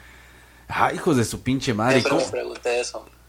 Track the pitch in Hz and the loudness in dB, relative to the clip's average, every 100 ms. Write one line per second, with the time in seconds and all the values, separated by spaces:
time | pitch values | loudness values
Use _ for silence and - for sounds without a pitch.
0 | - - - - - - - - 123 - | -20 -20 -20 -20 -20 -20 -8 0 0 0
1 | - 135 110 - - 135 - 104 117 131 | 2 2 2 -2 -2 -2 -2 0 4 4
2 | - - 127 123 120 - 123 120 120 113 | 4 0 0 -4 -8 -6 -2 -2 -4 -8
3 | - - | -16 -20